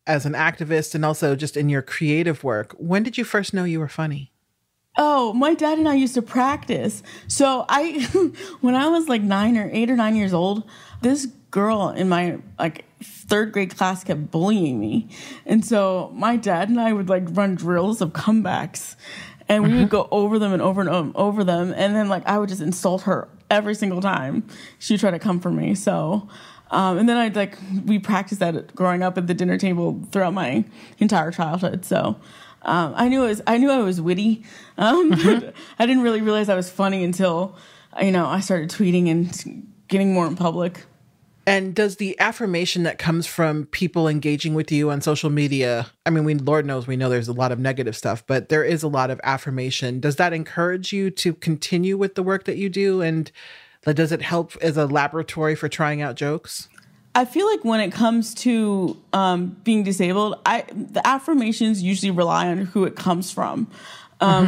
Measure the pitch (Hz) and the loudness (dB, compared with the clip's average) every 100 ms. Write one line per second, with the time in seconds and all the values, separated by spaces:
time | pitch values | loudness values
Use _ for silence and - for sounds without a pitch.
0 | - 147 143 131 160 165 156 156 151 165 | -2 0 0 0 0 0 -2 -2 0 -2
1 | 156 151 147 139 147 147 147 139 - - | -2 0 0 0 -2 -2 0 0 -4 -2
2 | 151 156 170 139 135 107 - - 170 190 | 0 2 0 -2 -2 -2 -4 -8 -2 0
3 | 226 247 226 214 196 190 175 160 147 - | 0 -4 -2 -2 -2 -2 -2 -2 -4 -4
4 | 156 143 135 _ _ _ _ _ _ - | -6 -6 -10 _ _ _ _ _ _ 0
5 | 294 277 233 240 294 320 302 311 311 277 | 2 2 2 2 2 2 0 2 2 2
6 | 254 247 233 254 262 294 - 160 214 - | 2 0 -2 0 0 -2 -4 -4 -4 -6
7 | - - - - 269 254 - 277 330 302 | -14 -18 -6 2 2 2 0 0 0 -2
8 | 233 381 320 - 381 330 247 254 302 339 | 0 2 0 -2 -16 -2 0 2 2 2
9 | 311 233 202 196 220 226 202 220 233 240 | 0 0 2 2 2 2 0 0 2 2
10 | 220 220 196 170 190 208 - - - - | 2 2 2 2 0 -2 -6 -18 -20 -4
11 | 240 277 269 - _ 202 214 214 175 - | 0 0 -2 -12 _ 0 0 0 -2 0
12 | 185 175 175 - - - 165 - - _ | 0 2 0 -4 -12 -6 -4 -6 -16 _
13 | - - - 208 214 208 185 - 185 185 | -20 -18 0 0 0 -2 -4 0 0 0
14 | - 151 151 160 190 214 151 117 107 113 | -4 -4 -4 -2 2 2 2 0 0 -2
15 | - - - - - 220 196 214 190 185 | -4 -12 -18 -14 0 2 4 2 2 0
16 | - - 214 240 202 170 196 240 226 208 | -4 -2 0 0 0 0 2 2 2 0
17 | 185 185 170 180 196 170 165 175 196 226 | 2 0 0 0 0 0 0 2 0 0
18 | 160 151 208 220 190 - - - - - | -2 0 2 2 2 -2 -4 -10 -14 -16
19 | - - - - - 214 208 247 202 208 | -18 -16 -18 -8 0 4 4 4 4 2
20 | - 208 208 220 208 180 185 196 175 175 | 2 0 2 2 2 2 2 0 0 0
21 | 147 - 202 208 180 170 180 - 196 214 | -2 0 0 2 0 0 -2 0 0 2
22 | 202 185 - 208 202 190 160 180 190 190 | 0 0 0 0 -2 -2 -4 -2 0 0
23 | 202 139 - - - 208 208 208 196 180 | 0 -2 -4 -16 2 2 2 -2 -2 0
24 | 196 175 135 - - - - - - 208 | 0 -2 -2 -4 -6 -14 -20 -10 -2 2
25 | 202 165 208 175 180 160 165 196 208 170 | 2 0 -2 -2 0 -2 0 0 0 -2
26 | 156 202 - - - - - 165 190 180 | -2 -4 -6 -16 -20 -20 -4 0 2 2
27 | 240 240 220 208 202 - 190 190 202 208 | 2 2 0 0 -4 -6 -6 -4 0 0
28 | 208 196 190 196 170 156 - - 185 180 | 2 -2 -2 -2 -2 -2 -8 -2 0 2
29 | 185 185 175 175 180 185 190 175 170 - | 0 -2 -2 0 0 0 0 0 -2 -4
30 | - 196 180 190 131 202 - - - - | -4 -2 0 0 0 -2 -2 -8 -20 -2
31 | 208 185 156 180 160 175 202 185 - 185 | 2 2 0 -2 -2 -2 -2 -4 -2 0
32 | - 214 - - - - - 175 220 - | 0 -4 -10 -20 -20 -10 -2 0 0 0
33 | 247 269 240 214 - 233 277 269 190 180 | 2 2 2 0 0 4 4 4 2 0
34 | 165 180 220 220 - - - - 214 339 | 0 2 2 0 -4 -20 -16 0 4 4
35 | 311 165 185 233 - - - - 240 262 | 4 4 4 4 0 -14 -12 0 2 4
36 | 233 220 214 214 208 185 180 - 196 190 | 2 2 2 2 2 0 -2 -2 0 0
37 | 175 175 185 165 190 - - - _ - | 0 0 0 0 -4 -8 -20 -20 _ 0
38 | 196 185 143 185 196 180 160 - 180 180 | 2 4 2 0 0 -2 -2 0 2 4
39 | 175 165 175 - - - - - - 196 | 4 2 0 -4 -12 -16 -18 -20 -2 0
40 | 196 185 165 175 170 170 175 - - _ | 2 2 0 0 -2 0 -4 -6 -18 _
41 | _ _ _ _ 196 196 190 180 208 185 | _ _ _ _ 0 2 0 0 0 -2
42 | 196 - 208 - 208 170 175 180 165 - | -6 0 0 0 -2 0 0 0 -2 -2
43 | 170 165 160 - 160 151 147 - 180 175 | -2 -2 -2 0 0 0 -6 -4 -2 0
44 | 156 151 147 147 165 156 156 147 147 143 | 0 0 0 -2 -2 -4 0 0 0 0
45 | 156 147 156 147 143 139 123 117 117 _ | 0 0 0 0 0 0 0 0 -4 _
46 | 170 160 151 147 135 151 139 131 123 127 | 0 0 2 0 2 0 0 -4 -4 -2
47 | 131 123 117 123 127 123 131 131 117 113 | 0 0 -2 -2 -2 0 -2 -2 -4 -4
48 | 113 110 - 131 - 156 139 160 151 135 | -4 -4 -2 -2 2 2 2 0 0 0
49 | 127 127 135 135 143 131 127 - 127 127 | 0 -2 -2 -2 -4 -4 -4 -4 -4 -2
50 | 147 135 175 165 156 - 175 185 185 202 | -2 0 0 0 -6 -2 -2 -2 -4 -4
51 | 190 190 180 160 165 151 - 175 190 196 | -2 -2 -2 -2 -2 -4 -2 0 0 0
52 | 196 196 185 190 190 180 196 196 196 185 | -2 -2 -2 -2 -4 -4 -4 0 0 2
53 | 165 160 156 - - - - _ 151 151 | 0 -2 -4 -12 -20 -20 -20 _ 0 2
54 | 160 165 - 170 165 - 165 151 143 147 | 2 -2 -2 -2 -4 -2 0 0 2 2
55 | 143 160 160 160 156 156 151 - 151 147 | 0 -2 -6 -2 -2 -2 -4 -2 -2 -2
56 | 143 - 143 165 - - - - _ _ | -6 -4 -4 -4 -8 -14 -16 -20 _ _
57 | _ 247 247 320 415 427 226 220 196 196 | _ -2 0 0 0 0 0 0 0 2
58 | 226 233 220 - 254 226 214 196 160 - | 2 2 -2 -2 0 2 2 0 -2 -4
59 | _ 190 190 175 180 - 233 214 196 196 | _ 0 2 0 -2 -4 0 2 2 0
60 | 180 196 214 - - 233 - 214 - 175 | 0 2 -2 -2 0 0 -4 -10 -6 0
61 | 247 269 330 294 220 220 220 202 180 190 | 2 2 2 0 2 0 0 0 0 0
62 | 196 180 170 165 180 175 185 208 180 - | 0 2 2 2 0 -2 -2 0 0 0
63 | 180 175 185 - 98 - - - - - | -2 -2 -2 -4 -4 -4 -6 -10 -20 -20
64 | - - 196 190 | -20 0 4 6